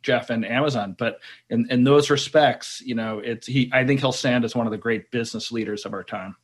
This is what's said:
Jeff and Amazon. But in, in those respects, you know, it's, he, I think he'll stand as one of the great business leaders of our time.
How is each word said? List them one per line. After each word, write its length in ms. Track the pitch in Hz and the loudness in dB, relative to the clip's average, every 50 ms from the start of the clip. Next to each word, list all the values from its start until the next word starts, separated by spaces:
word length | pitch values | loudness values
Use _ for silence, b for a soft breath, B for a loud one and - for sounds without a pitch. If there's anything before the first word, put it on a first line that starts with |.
| - | 0
Jeff 260 | - 127 120 - - | 0 0 0 0 -2
and 160 | 120 113 107 | -4 -4 -2
Amazon. 480 | 98 117 127 147 147 135 117 104 98 92 | -2 -2 0 0 0 0 -2 -4 -4 -6
But 220 | _ 120 117 - - B B B B B _ | _ -4 -4 -4 -6 B B B B B _
in, 160 | 117 117 117 - | -2 -2 0 2
in 140 | 131 123 | 2 4
those 280 | 123 135 143 147 143 - | 6 6 6 6 6 4
respects, 720 | 147 - - - - 156 151 131 - - - - - - | 2 0 0 2 4 4 4 4 2 0 -8 -14 -14 -12
you 140 | - 131 120 | -8 -6 -6
know, 240 | 113 113 110 110 104 | -4 -4 -4 -6 -6
it's, 300 | 101 117 117 113 - - | -6 -6 -8 -8 -8 -2
he, 240 | 127 139 127 123 - | 0 0 2 4 2
I 100 | 131 127 | 2 4
think 140 | 131 143 135 | 4 2 2
he'll 140 | 131 131 | 2 0
stand 320 | 127 - - 135 123 123 117 | -2 0 0 0 2 2 0
as 100 | 113 - | 0 0
one 140 | 123 113 113 | -2 -2 -2
of 20 | |
the 80 | 107 104 | -4 -4
great 320 | - 117 113 104 - _ | -2 -2 -2 -2 -4 _
business 400 | - 120 117 113 - 110 - - | -4 -4 -4 -4 -6 -8 -8 -6
leaders 340 | 120 117 110 104 104 104 - | -6 -6 -4 -4 -6 -8 -8
of 80 | 101 | -8
our 120 | 104 98 92 | -10 -10 -10
time. 320 | - - 101 95 98 98 _ | -10 -10 -10 -10 -12 -16 _